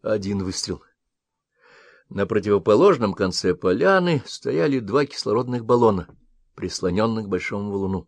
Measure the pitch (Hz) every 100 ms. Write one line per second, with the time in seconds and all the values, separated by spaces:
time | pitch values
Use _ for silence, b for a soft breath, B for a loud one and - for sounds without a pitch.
0 | - 107 98 101 92 92 - 85 _ _
1 | _ _ _ _ _ b b b b b
2 | b 98 98 107 98 101 98 107 196 143
3 | 107 90 95 - 92 87 92 101 180 190
4 | 175 147 - - - 151 160 131 101 127
5 | 139 - 110 110 123 123 113 120 117 95
6 | - - _ _ _ - 92 - 92 90
7 | 113 113 101 92 - 101 104 98 95 95